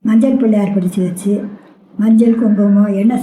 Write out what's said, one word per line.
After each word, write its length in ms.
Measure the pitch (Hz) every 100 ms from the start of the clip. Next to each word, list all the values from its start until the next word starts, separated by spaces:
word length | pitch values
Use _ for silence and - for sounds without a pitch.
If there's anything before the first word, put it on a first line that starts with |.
மஞ்சள் 340 | 214 226 269 -
பிள்ளையார் 420 | 220 208 196 196
பிடிச்சு 240 | 180 -
வச்சு, 460 | 180 - 202 202 - - - _ _ -
மஞ்சள், 380 | 214 220 233 226
குங்குமம், 580 | 220 202 202 202 208
எண்ணெய் 260 | 196 214 247